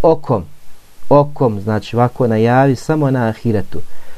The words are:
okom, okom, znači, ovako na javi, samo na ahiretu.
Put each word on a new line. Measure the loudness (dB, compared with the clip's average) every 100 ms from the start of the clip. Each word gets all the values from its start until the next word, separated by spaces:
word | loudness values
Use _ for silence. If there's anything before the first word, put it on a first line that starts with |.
okom, | 4 2 0 -4 -4 -12 -12 -12 -14 -6 2
okom, | 4 2 0 -2 -2
znači, | -4 -4 -2 0
ovako | 0 0 0
na | 2
javi, | 2 4 2 0
samo | -2 -2 0
na | 0 -2
ahiretu. | -2 -2 -2 0 0 0 0 -2